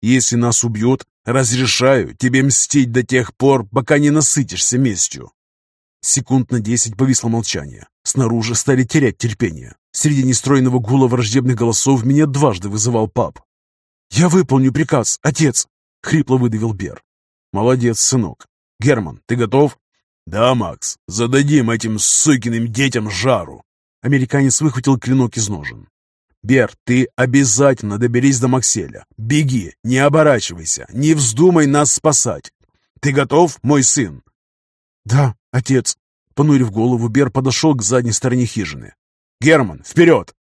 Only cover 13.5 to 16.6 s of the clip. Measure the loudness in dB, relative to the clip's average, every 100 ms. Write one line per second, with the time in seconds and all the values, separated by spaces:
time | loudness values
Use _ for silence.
13.5 | _ _ _ _ _ _ 0 2 2 2
14.5 | 2 2 0 -2 0 -2 -4 -4 0 0
15.5 | 0 -8 _ _ _ -4 -2 0 0 0
16.5 | -2